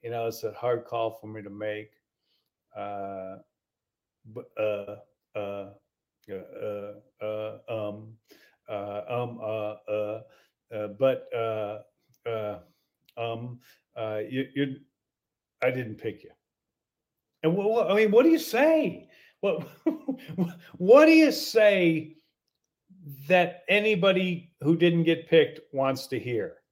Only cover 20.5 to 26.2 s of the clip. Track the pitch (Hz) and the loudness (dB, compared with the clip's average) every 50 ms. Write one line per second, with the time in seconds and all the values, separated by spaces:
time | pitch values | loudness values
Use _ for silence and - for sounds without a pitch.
20.5 | - - - - - - 180 185 233 277 311 320 320 320 320 285 - - - - | -4 -12 -20 -20 -10 -4 6 8 10 10 10 10 10 8 8 6 4 0 -6 0
21.5 | - 226 214 208 202 190 180 170 165 156 - - - _ _ _ _ _ _ _ | 2 6 6 6 6 6 4 4 2 2 -2 -8 -14 _ _ _ _ _ _ _
22.5 | _ _ _ _ _ _ _ _ - - 170 147 139 - - 143 180 180 175 175 | _ _ _ _ _ _ _ _ -20 -20 -20 -18 -18 -18 -2 2 4 4 4 2
23.5 | - - - - 185 208 208 220 214 180 170 196 190 185 190 185 175 170 - - | -2 -10 -2 2 2 2 4 2 2 4 4 4 4 4 0 -2 -4 -6 -8 -14
24.5 | _ _ - 143 165 165 170 175 170 170 165 165 165 165 165 - - 165 147 - | _ _ 0 0 2 4 4 4 4 4 2 2 2 0 0 4 6 6 6 6
25.5 | - - - _ - 135 135 135 135 131 - - - 120 | 0 -14 -20 _ -4 -2 0 0 0 -2 -6 -6 -8 -6